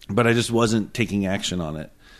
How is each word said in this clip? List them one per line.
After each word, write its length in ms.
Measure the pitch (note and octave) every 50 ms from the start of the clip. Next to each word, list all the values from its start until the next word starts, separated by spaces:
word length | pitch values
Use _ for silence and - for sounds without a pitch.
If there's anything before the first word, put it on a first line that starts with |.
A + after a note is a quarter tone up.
| - -
But 180 | G2+ A#2 A#2 A#2
I 60 | A#2
just 180 | A#2+ A2 A2+
wasn't 420 | A#2 A2+ A#2 G#2+ A2+ A2 G2+ - -
taking 320 | - A#2 F#2 G2 G2+ G2
action 360 | F#2 G2 G2+ - - F#2 F2+
on 140 | E2+ D2+ D#2
it. 160 | D#2 D2+ - - _ - - - -